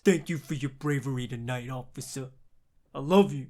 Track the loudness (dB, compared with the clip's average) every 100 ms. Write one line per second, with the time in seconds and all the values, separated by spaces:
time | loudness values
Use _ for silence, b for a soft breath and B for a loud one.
0 | 6 4 2 -6 -4 -4 -4 -4 -2 -2
1 | -2 -4 -4 -6 -6 -6 -6 -10 -10 -14
2 | -12 -10 -10 -12 _ _ _ _ _ -10
3 | 4 6 6 2